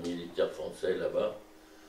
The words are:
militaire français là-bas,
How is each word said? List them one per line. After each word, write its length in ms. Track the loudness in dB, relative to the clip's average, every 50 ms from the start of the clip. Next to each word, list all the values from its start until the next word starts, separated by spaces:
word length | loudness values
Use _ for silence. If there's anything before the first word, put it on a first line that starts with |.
| -2
militaire 440 | -4 -4 -4 -4 -4 2 2 2 2
français 440 | 2 -2 -6 -6 -4 -2 0 0 2
là-bas, 440 | 2 0 2 2 2 2 2 0 -4 -10 -18 -20 -20 -20 -20 -20 -20 -20